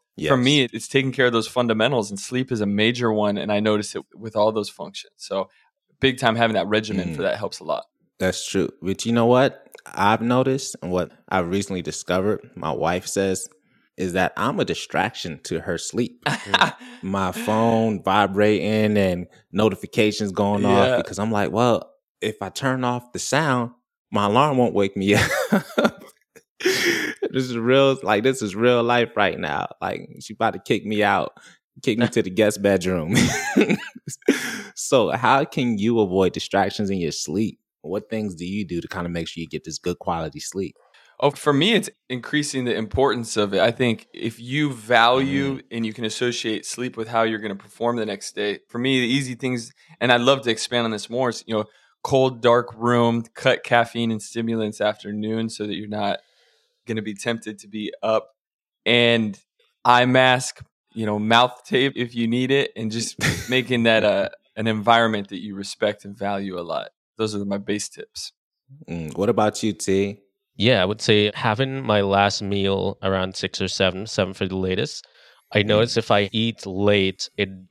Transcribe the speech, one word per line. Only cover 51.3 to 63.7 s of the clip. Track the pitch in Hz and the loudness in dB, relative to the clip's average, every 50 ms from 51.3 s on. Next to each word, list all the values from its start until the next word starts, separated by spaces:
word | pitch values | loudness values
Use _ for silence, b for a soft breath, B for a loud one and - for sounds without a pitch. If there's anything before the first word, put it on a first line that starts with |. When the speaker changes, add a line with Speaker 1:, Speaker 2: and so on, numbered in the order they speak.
| 110 - - - | -4 -6 -6 -4
Speaker 1:
you | 113 | -2
know, | 110 110 110 b b b b b b - | -2 -2 -4 b b b b b b -4
cold, | - 135 135 131 131 127 117 | 0 2 4 4 4 2 2
dark | 113 120 117 120 120 - 110 | 4 6 6 4 4 0 -6
room, | 110 113 120 120 120 117 117 117 117 113 - - | -2 0 2 4 4 4 4 2 0 -2 -6 -6
cut | - - 135 127 - - | -2 2 2 2 2 2
caffeine | - 127 117 117 - - 117 117 113 | 2 4 4 4 2 0 -4 -2 -2
and | 110 107 | -2 -4
stimulants | - - - 117 113 113 117 113 110 107 107 - | -6 -8 -6 -4 -4 -2 -2 -2 -2 -4 -4 -2
after | 104 104 104 - - 104 104 | -2 -2 -2 -4 -6 -10 -8
noon | 104 107 110 110 113 113 113 | -6 -4 -4 -4 -4 -4 -6
so | 113 - 107 | -6 -8 -8
that | 107 98 | -6 -6
you're | 82 107 104 | -8 -8 -8
not | 107 107 104 101 95 - _ _ _ _ _ _ _ _ _ _ _ _ _ | -6 -4 -2 -2 -4 -4 _ _ _ _ _ _ _ _ _ _ _ _ _
gonna | - 113 110 | -8 -6 -6
be | 104 107 104 | -6 -8 -8
tempted | 98 - 120 117 113 - 110 107 98 | -8 -6 -6 -6 -6 -6 -12 -14 -14
to | - 104 | -14 -14
be | 101 107 107 - - - - | -10 -10 -8 -10 -8 -6 -2
up, | 110 110 110 - - _ _ _ _ _ _ _ _ _ _ - | 0 0 0 -2 -4 _ _ _ _ _ _ _ _ _ _ 0
and | - 120 120 120 117 117 117 113 104 98 - _ _ _ _ _ _ _ _ - | 2 4 4 6 6 4 4 2 -2 -6 -10 _ _ _ _ _ _ _ _ 2
eye | 120 123 123 123 | 4 6 6 6
mask, | 127 127 131 131 127 127 127 127 - - - - _ _ _ _ _ - | 6 6 6 6 6 4 4 0 -4 -10 -14 -18 _ _ _ _ _ -8
you | 113 113 | -4 -2
know, | 107 104 104 | -2 -2 0
mouth | 107 110 117 117 123 123 - - - | 2 4 6 6 6 6 2 -4 -8
tape | - - 127 131 139 135 | -2 0 2 2 2 0
if | - 123 117 120 | -2 -6 -4 -2
you | 117 117 113 | -2 0 0
need | 117 123 127 127 | 0 0 0 2
it, | 135 139 131 - - | 2 2 2 0 -4
and | - 113 110 | -6 -6 -4
just | 107 117 110 - - - | -4 -4 -6 -6 -6 -4
Speaker 2:
<laughs> | - - - - - - | -4 -2 -2 -4 -2 0
Speaker 1:
making | 127 131 120 120 | 0 0 2 2